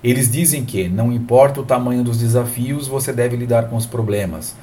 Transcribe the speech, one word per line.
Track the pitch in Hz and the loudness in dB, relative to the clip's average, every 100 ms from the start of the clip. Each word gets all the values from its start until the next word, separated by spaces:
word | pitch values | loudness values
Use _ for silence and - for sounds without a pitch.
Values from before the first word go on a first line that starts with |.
Eles | - 131 120 | 2 2 2
dizem | 131 165 147 117 | 2 0 0 -4
que, | 95 90 | -4 -2
não | 95 117 | 0 0
importa | 120 117 123 139 139 | 0 4 6 6 2
o | 131 | -2
tamanho | 123 123 123 | 0 0 0
dos | 120 113 | 0 2
desafios, | 117 120 120 - 123 143 135 | 2 2 0 -4 -4 -4 -4
você | 135 135 | -4 -4
deve | 123 123 120 | -2 -2 -2
lidar | 120 117 117 | 0 0 2
com | 117 | -4
os | 117 | -4
problemas, | 120 107 101 95 78 - - | -4 -2 -2 -2 -6 -12 -14